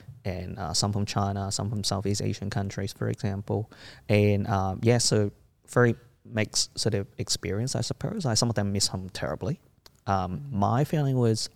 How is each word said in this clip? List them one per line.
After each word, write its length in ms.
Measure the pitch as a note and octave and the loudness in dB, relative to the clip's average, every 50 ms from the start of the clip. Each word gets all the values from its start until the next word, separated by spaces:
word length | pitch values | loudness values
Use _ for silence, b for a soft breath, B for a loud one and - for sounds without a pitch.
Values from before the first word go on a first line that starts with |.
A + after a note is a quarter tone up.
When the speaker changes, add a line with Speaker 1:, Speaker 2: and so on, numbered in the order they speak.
| B B B - - | B B B -10 -8
Speaker 1:
and, 320 | G2+ F2+ F2+ F2+ F#2 F#2+ G2+ | -8 -6 -6 -8 -8 -8 -6
uh, 160 | F#2+ D#2 E2+ | -6 -4 -2
some 180 | - G#2+ G#2 | 0 0 0
from 140 | G2 G2 G#2 | 0 0 -2
China, 440 | - - G#2 G2+ G2 G2 G2 G2 G2 | 0 0 0 0 0 0 -2 -4 -4
some 200 | - - G#2 G#2+ | -4 -4 -4 -4
from 120 | A#2 G2+ | -4 -2
Southeast 380 | F#2+ - G2 G2 G2 G2 G2+ G2 | -2 -2 -2 0 0 -2 -2 0
Asian 300 | G2 G#2 G#2+ - G2+ G2 | -2 -2 -4 -4 -6 -4
countries, 420 | - G2+ G2 G2 - G2 G2 G2+ | -4 -4 -4 -4 -4 -6 -6 -6
for 160 | - - A2+ A2+ | -6 -4 -4 -4
example. 640 | A2+ - - G2+ G2 G2+ - - G#2 G#2 G#2+ B B B B B B B B | -4 -2 -4 -4 -4 -4 -4 -2 -2 -2 -2 B B B B B B B B
And, 400 | - G#2+ G#2 G#2 G#2 G2+ G2 G2+ - | 2 4 6 6 6 4 2 0 0
um, 320 | G2+ F#2+ F#2+ F#2+ F#2+ - | 0 0 0 0 -2 2
yeah, 160 | - A2+ B2 A#2 | 4 4 4 4
so 320 | - - G#2+ G#2+ G#2 G2+ - - _ _ _ _ _ | 4 4 4 4 2 0 -2 -8 _ _ _ _ _
very 300 | - - B2+ B2 A#2 A2+ - - - _ _ - | 0 4 6 6 6 4 2 -6 -18 _ _ -16
mixed 520 | G#2+ A#2+ A2 G#2+ - - - - - - - | -6 -4 -2 -2 0 0 -2 -2 -2 -4 -2
sort 140 | - A2+ | -2 0
of 140 | A2 G2 G2 - _ | 0 0 -2 -4 _
experience, 580 | - - - - - - F2+ F#2+ G#2+ A#2+ C3 - | -8 -4 -4 -4 -2 -2 -2 -2 -2 -2 -2 -2
I 60 | A#2 | -2
suppose. 460 | - - - - - - A3 A3+ D#3+ | -4 -4 -6 -6 -6 -6 -4 -2 -2
Like, 100 | B2 G#2+ | 0 2
some 140 | - B2 A#2 | 2 2 2
of 40 | G#2 | 2
them 160 | G#2 G2+ G2+ | 0 0 0
miss 180 | G2+ G2 - - | 0 0 0 0
home 200 | - F#2+ F#2 F2+ | -2 -6 -8 -8
terribly. 520 | - - - C2+ D#2 - F#2+ A2 F3 - _ _ _ _ - - _ _ _ | -8 -6 -6 -6 -4 -4 -4 -4 -4 -6 _ _ _ _ -20 -20 _ _ _
Um, 340 | - G2 F#2+ F#2 F#2 F2+ C#3+ | 0 0 0 0 -2 -4 -6
Speaker 2:
Mm. 120 | C#3+ C#3+ | -6 -4
Speaker 1:
my 320 | A#2+ G2 G2+ G#2 A2+ B2+ D3+ | 0 2 2 2 4 2 2
feeling 320 | - - D3+ C#3+ C3+ C3 | 2 0 0 2 2 2
was 320 | B2+ A#2+ A2+ A2 G#2+ - - - | 4 4 4 2 2 -2 -4 -2